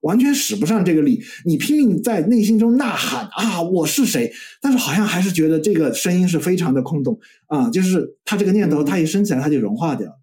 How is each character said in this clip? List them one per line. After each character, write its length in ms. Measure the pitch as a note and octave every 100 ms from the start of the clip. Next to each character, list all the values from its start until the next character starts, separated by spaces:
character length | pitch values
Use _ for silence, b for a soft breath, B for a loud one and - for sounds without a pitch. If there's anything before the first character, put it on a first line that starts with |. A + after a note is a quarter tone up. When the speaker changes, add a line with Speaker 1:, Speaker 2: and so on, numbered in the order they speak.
Speaker 1:
完 160 | D3+ G#3+
全 160 | C4+
使 220 | C#4 - G#3
不 100 | D#3
上 200 | A3 F3+
这 80 |
个 80 | D#3+
力。 200 | C#3+ A#2 B B E3+
你 120 | D3+
拼 180 | - D4+
命 260 | C4 E3+
在 200 | - G#3 D#3
内 140 | A#3+
心 160 | G3 A3
中 200 | A#3 B3
呐 180 | C4+ E3
喊 320 | - - - -
：“啊， 260 | A3 F3+
我 240 | E3+ F#3 D3+
是 200 | - -
谁？” 260 | A#2+ A#2 B B B
但 100 | C#4
是 60 | B3
好 160 | -
像 120 | D#3 G#3
还 160 | F3
是 100 | F#3+
觉 160 | E3 D#3
得 120 | D#3+
这 140 | F3+
个 200 | F3+ D#3+
声 240 | - F#3+ F3+
音 100 | F3+
是 120 | E3
非 160 | F3+ F3+
常 180 | E3
的 80 | C3+
空 220 | B2 D#3
洞， 160 | C3 - b b b
啊， 220 | D3+ A#2
就 120 | C#3+
是 360 | F#3 F#3 - -
他 140 | - G3+
这 80 | G3+
个 60 |
念 180 | G3+ F#3
头， 140 | D3+
Speaker 2:
嗯。 20 | C#3+
Speaker 1:
他 140 | F3+
一 60 | D#3+
升 200 | G3 G3+
起 80 |
来， 80 | B2+
他 80 | D3
就 100 | D3
融 160 | G#2 G#2+
化 200 | E3 C3
掉 120 | F#2
了。 120 | -